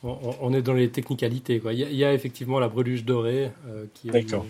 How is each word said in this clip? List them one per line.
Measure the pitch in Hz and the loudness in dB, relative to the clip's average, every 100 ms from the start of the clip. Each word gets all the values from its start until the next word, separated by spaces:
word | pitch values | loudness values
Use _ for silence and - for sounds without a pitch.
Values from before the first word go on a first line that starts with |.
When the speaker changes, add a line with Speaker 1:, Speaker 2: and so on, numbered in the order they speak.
Speaker 1:
On, | 123 | -8
on, | 139 123 131 | -6 -6 -2
on | 127 | 0
est | 135 | 2
dans | 123 127 | 4 4
les | 123 | 4
technicalités, | 127 - 127 117 127 - 117 | 0 -4 -2 -2 0 0 0
quoi. | 110 | 0
Il | 120 | -2
y | |
a, | 143 | -2
il | 139 | 2
y | 139 | 4
a | |
effectivement | 135 131 - 127 131 | 4 0 -6 -2 0
la | 120 | 2
Breluche | 113 123 123 | 0 0 0
Dorée, | 113 120 117 131 131 107 131 | 0 0 2 0 -2 -6 -14
euh, | 107 107 - | -12 -14 -12
qui | 117 | 0
est | |
Speaker 2:
D'accord. | 120 110 | 0 2
Speaker 1:
une, | 104 | -4